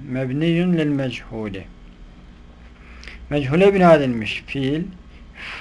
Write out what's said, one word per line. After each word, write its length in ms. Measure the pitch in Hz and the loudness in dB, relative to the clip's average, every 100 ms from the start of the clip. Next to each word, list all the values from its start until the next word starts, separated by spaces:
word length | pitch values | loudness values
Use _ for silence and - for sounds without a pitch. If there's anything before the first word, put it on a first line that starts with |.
| 135 | -8
mebniyun 640 | 127 127 143 170 170 180 | -6 -4 0 2 2 2
lil 140 | 170 151 | 2 2
mechhuli. 760 | 139 131 - - 113 107 92 - - - - - - - - - - - - - - - - - | 0 -2 -6 -10 -8 -8 -8 -12 -18 -20 -20 -20 -20 -20 -20 -20 -20 -20 -20 -20 -20 -18 -16 -6
Mechhule 440 | 147 131 165 196 | -4 0 4 4
bina 200 | 196 175 | 6 8
edilmiş 500 | 156 135 113 110 - - | 8 4 -2 -4 -8 -8
fiil 360 | 139 135 156 190 - - - - - - - | -4 -2 -2 -4 -12 -20 -20 -20 -16 -14 -14